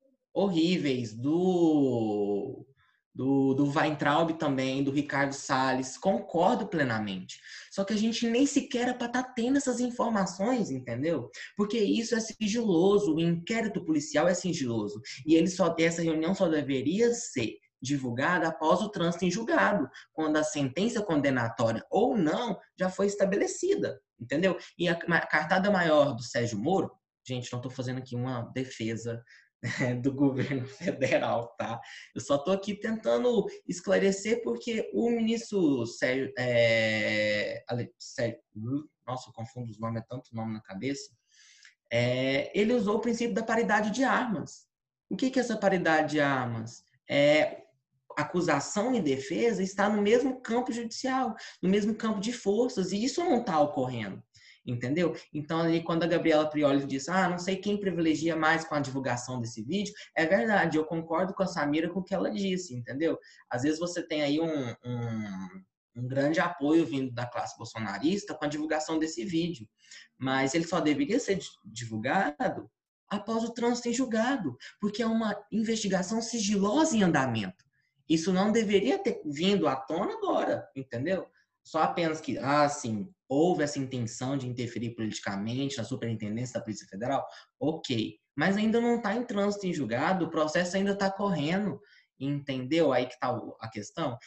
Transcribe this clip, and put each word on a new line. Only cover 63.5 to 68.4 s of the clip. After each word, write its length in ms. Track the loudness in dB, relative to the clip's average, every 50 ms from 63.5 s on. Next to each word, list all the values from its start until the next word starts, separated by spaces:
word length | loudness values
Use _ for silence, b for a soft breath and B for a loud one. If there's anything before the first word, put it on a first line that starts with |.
| -6 -2 0
vezes 160 | 0 0 0
você 260 | -2 -4 -4 -6 -6
tem 160 | -4 -2 -2
aí 180 | 0 0 0 0
um, 360 | 0 0 -2 -2 -4 -4 -8 -10 -8
um, 640 | -6 -6 -4 -4 -4 -4 -4 -6 -6 -8 -8 -10 -10 -12 -16 -20 _ _ _ _ _ _
um 120 | -10 -8 -4
grande 320 | 0 0 2 2 2 2
apoio 460 | 0 -2 -2 -2 0 4 4 4 4
vindo 280 | 2 0 -4 -4 -4 -4
da 120 | -6 -8
classe 320 | -6 -6 -8 -8 -8 -10 -12
bolsonarista 760 | -14 -12 -8 -8 -6 -6 -6 -2 0 0 0 0 -2 -6 -8
com 120 | -6